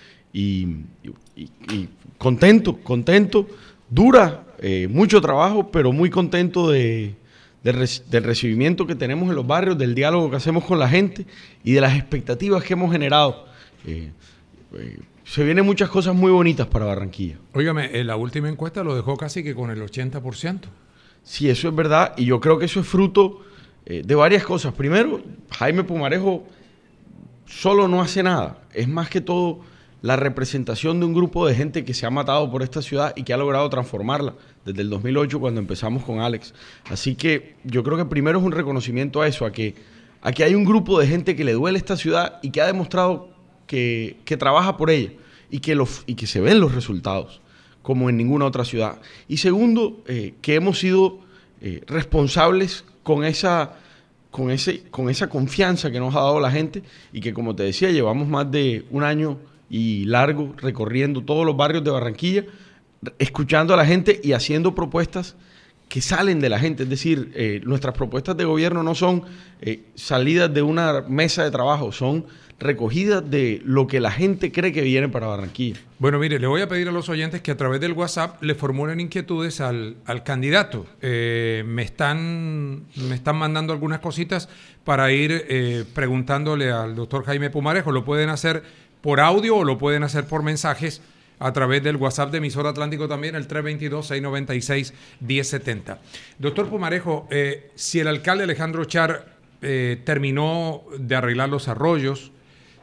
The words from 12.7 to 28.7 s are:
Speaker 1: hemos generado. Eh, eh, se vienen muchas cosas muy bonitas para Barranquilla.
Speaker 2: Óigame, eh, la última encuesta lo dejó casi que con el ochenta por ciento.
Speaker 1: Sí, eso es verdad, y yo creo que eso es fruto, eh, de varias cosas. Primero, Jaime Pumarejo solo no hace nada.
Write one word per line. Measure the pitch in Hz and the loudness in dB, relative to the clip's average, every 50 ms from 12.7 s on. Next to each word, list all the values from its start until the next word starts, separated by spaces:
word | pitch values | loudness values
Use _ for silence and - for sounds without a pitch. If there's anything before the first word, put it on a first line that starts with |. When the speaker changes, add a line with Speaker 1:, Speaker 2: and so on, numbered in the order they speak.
| 185 | -2
Speaker 1:
hemos | 175 180 170 | 0 2 2
generado. | 175 165 147 139 143 151 147 135 - - - - - - - - _ - - | 2 2 2 4 4 4 4 4 2 -2 -10 -20 -20 -20 -20 -20 _ -16 -12
Eh, | 80 80 82 80 76 73 - - - - _ _ _ _ - - - - | -10 -10 -10 -10 -12 -16 -20 -20 -20 -20 _ _ _ _ -20 -20 -20 -16
eh, | - 57 58 50 50 - - _ _ - | -14 -14 -14 -14 -16 -20 -20 _ _ -16
se | - - 147 147 | -8 -2 0 2
vienen | 147 165 190 196 | 2 4 4 4
muchas | 202 202 196 202 - | 4 4 2 0 0
cosas | - 196 170 185 185 | 0 0 2 2 2
muy | 180 185 185 185 | 4 6 6 6
bonitas | 180 170 170 156 - 120 | 6 6 4 2 0 0
para | - - 113 107 | 0 0 0 0
Barranquilla. | 104 98 98 98 92 87 - 95 85 78 80 - - - | 0 -2 -4 -6 -8 -8 -8 -8 -8 -8 -10 -14 -8 -2
Speaker 2:
Óigame, | 135 151 165 160 151 135 127 - 117 | -2 0 0 0 -2 -4 -4 -4 -4
eh, | 123 | -4
la | 117 113 | -2 -4
última | 110 117 120 - 151 147 151 | -4 -4 -6 -6 -6 -6 -6
encuesta | 151 - 156 165 - 208 185 | -6 -6 -8 -8 -8 -6 -4
lo | 156 135 | -4 -2
dejó | 123 104 127 139 | -2 -2 -4 -4
casi | 123 156 147 - 185 156 | -4 -6 -8 -8 -8 -8
que | 147 127 | -8 -6
con | 117 123 117 | -6 -6 -8
el | 110 107 | -8 -8
ochenta | 107 104 - 131 127 131 131 143 | -10 -10 -8 -6 -6 -6 -6 -8
por | 123 127 110 | -10 -10 -10
ciento. | - - 170 190 185 - - - - _ _ _ _ _ _ _ _ _ | -8 -6 -6 -6 -6 -10 -16 -20 -20 _ _ _ _ _ _ _ _ _
Speaker 1:
Sí, | - - - 143 139 | -12 -6 0 2 2
eso | 123 120 - 165 | 2 2 0 -2
es | 160 | 0
verdad, | 156 160 151 151 160 175 - - | 0 2 4 4 4 4 2 2
y | - 123 | 0 2
yo | 120 127 117 | 2 2 4
creo | 120 156 160 160 | 4 4 4 4
que | 170 | 2
eso | 170 - 196 | -2 -2 -2
es | 175 | -2
fruto, | - - 185 196 180 190 202 196 190 196 - - - - - - - - _ - | 2 4 4 4 6 6 6 4 4 2 -6 -18 -20 -20 -20 -20 -20 -20 _ -14
eh, | - 87 82 71 | -10 -8 -6 0
de | 101 143 | 2 4
varias | 147 147 170 202 196 - | 6 6 6 6 4 2
cosas. | - 180 160 139 135 110 | 0 -2 -2 -2 -4 -4
Primero, | - 139 143 165 208 240 320 285 - - - - - - - | -2 -2 2 4 4 2 2 0 -6 -8 -10 -18 -20 -18 -12
Jaime | - - 117 139 160 185 180 | -6 -2 0 0 0 0 0
Pumarejo | 180 175 165 143 135 156 185 190 196 185 160 - - - - - - _ _ _ _ _ _ - - - - - - - - - | -2 -2 -2 -2 -2 -2 0 0 0 -2 -2 -6 -12 -20 -20 -20 -20 _ _ _ _ _ _ -20 -20 -20 -20 -20 -20 -20 -20 -20
solo | - - - - 190 202 202 196 185 | -20 -8 -2 2 4 6 6 6 6
no | 180 180 180 | 4 2 2
hace | - - 196 180 | 0 0 0 2
nada. | 185 180 143 92 71 - - - - | 2 2 2 0 -4 -6 -12 -18 -10